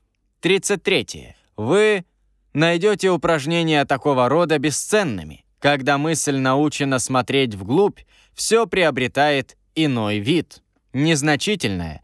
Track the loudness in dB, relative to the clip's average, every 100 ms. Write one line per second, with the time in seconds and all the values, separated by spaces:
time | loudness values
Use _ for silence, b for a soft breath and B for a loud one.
0 | _ _ _ _ 0 0 0 -2 -2 -2
1 | -4 -12 -18 -20 _ -8 0 2 2 0
2 | -4 _ _ _ _ -2 0 2 0 2
3 | 0 0 0 0 0 -2 0 0 0 0
4 | 0 2 2 2 2 0 -2 -4 -2 0
5 | 0 -6 -10 -18 _ _ 0 0 0 0
6 | 0 -2 -2 0 2 2 0 0 -2 -2
7 | 0 -2 0 0 0 -4 -2 2 2 0
8 | -20 b b b 0 2 2 0 0 0
9 | -2 0 2 0 -4 -12 _ -2 0 0
10 | -2 -2 0 -2 -4 -12 _ _ _ -2
11 | 0 0 0 -2 -2 -4 -4 -4 -8 -12